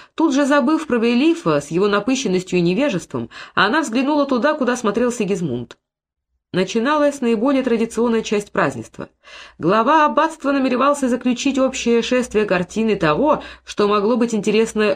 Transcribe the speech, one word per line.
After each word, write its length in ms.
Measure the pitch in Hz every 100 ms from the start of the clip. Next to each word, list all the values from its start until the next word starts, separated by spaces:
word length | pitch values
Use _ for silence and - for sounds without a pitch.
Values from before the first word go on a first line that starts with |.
| -
Тут 200 | - 311
же, 100 | 269
забыв 420 | 269 285 240 311 -
про 120 | 240
Белифа 640 | 233 240 320 330 170 147
с 60 | 147
его 200 | 165 208
напыщенностью 720 | 208 208 262 220 185 175 180
и 40 |
невежеством, 680 | 175 185 285 180 - 127 113 - -
она 260 | - 196 302
взглянула 460 | 262 254 269 302 277
туда, 260 | 247 285
куда 240 | 302 247 247
смотрел 340 | 208 208 247
Сигизмунд. 680 | 233 190 190 170 123 117 - _ _ _ _ _ _ _
Начиналась 680 | 165 185 233 247 302 294 285
наиболее 440 | 233 226 262 269
традиционная 580 | 254 226 226 - 240 226
часть 300 | - 208 202
празднества. 560 | 196 151 117 - - 69 _ - - - -
Глава 480 | 160 214 247 311 302
аббатства 460 | 277 311 320 269
намеревался 560 | 277 262 240 277 285 262
заключить 500 | 240 254 240 277 262
общее 420 | 262 262 233 233
шествие 440 | 226 254 240 208
картины 500 | 208 180 180 214 226
того, 480 | 202 160 151 294 262 - -
что 240 | - - 208
могло 280 | 208 208 240
быть 200 | 240 220
интересно 580 | 196 214 220 214 214